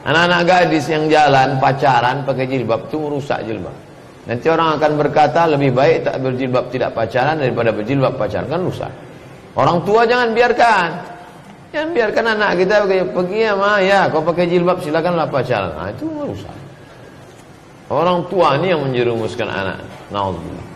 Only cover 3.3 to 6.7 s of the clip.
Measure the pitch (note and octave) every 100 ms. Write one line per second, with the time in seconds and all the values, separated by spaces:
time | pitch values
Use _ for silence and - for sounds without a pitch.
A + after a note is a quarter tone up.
3.3 | - A2 A2 E2 C#2 - - - - -
4.3 | A#2+ D#3+ D#3+ E3 D3+ D3+ D3+ D3 D3+ D3+
5.3 | E3+ E3 D3 C#3 B2 D3 E3 - - C3
6.3 | B2+ C3 B2 -